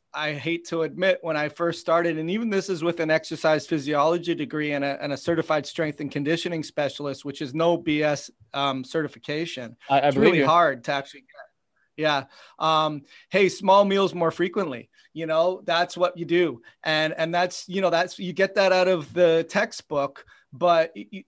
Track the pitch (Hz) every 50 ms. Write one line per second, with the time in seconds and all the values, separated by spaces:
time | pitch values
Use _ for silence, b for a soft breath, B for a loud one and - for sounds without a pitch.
0 | _ _ - 143 151 151 147 143 120 165 170 170 170 - 165 165 160 151 - 160
1 | 185 190 180 180 - 165 156 151 151 147 - - 170 170 165 - - 175 165 170
2 | 170 175 160 156 160 165 190 220 240 226 196 190 185 196 185 151 160 170 170 170
3 | 160 156 156 160 160 - 165 151 - 160 156 147 - - 165 151 131 143 151 143
4 | 143 160 175 170 147 170 165 165 147 - 156 156 151 147 147 143 143 139 139 -
5 | - 143 143 135 - 170 170 165 156 - 156 151 135 - - - 160 151 143 -
6 | 151 135 - 143 143 151 165 165 - 180 170 160 143 - - 151 147 135 139 -
7 | 147 143 131 - - 143 139 - 156 127 131 160 165 175 170 - - 160 151 151
8 | 151 151 147 143 - - - _ _ _ - 139 139 139 131 131 123 - - 165
9 | 151 143 - 120 - - 147 156 170 165 - 131 120 113 117 - b b 135 139
10 | 135 147 131 135 - - 180 156 139 147 160 175 170 147 135 120 113 156 143 139
11 | 139 - - 139 _ _ _ - - - _ _ _ _ _ _ _ _ _ -
12 | 156 151 147 135 131 - b b b b b b 160 160 160 156 156 156 151 143
13 | - b b b b b b 196 202 180 - - - 180 190 202 202 196 190 196
14 | 196 175 - 175 170 160 - - 175 359 349 214 190 151 127 113 117 _ b b
15 | b b b 156 165 156 160 160 170 180 185 - - 175 165 170 175 175 - 175
16 | 180 170 - 165 170 143 170 180 180 156 123 113 - b b b b 156 156 156
17 | 156 156 - - 160 160 170 175 180 180 - - - - 175 196 190 175 170 165
18 | 180 185 - - - 175 151 196 190 190 190 208 196 190 185 185 185 185 185 165
19 | 139 135 117 175 175 165 165 165 165 165 - 202 220 226 - - - - 156 143
20 | 139 139 - - - b b b b b b 127 175 175 170 165 160 165 - -
21 | 104 - - 190 -